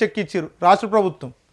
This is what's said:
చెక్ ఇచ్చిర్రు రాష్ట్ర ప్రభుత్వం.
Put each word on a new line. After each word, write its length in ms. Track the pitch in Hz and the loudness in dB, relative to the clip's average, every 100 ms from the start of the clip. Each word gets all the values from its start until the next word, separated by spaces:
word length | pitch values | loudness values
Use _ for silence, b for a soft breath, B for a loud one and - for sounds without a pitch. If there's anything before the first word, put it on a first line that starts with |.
చెక్ 160 | 220 220 | -2 -2
ఇచ్చిర్రు 320 | 175 185 156 - | -4 -4 -8 -2
రాష్ట్ర 240 | 175 196 214 | 2 2 2
ప్రభుత్వం. 460 | 214 190 151 127 - _ | 0 0 -4 -16 -18 _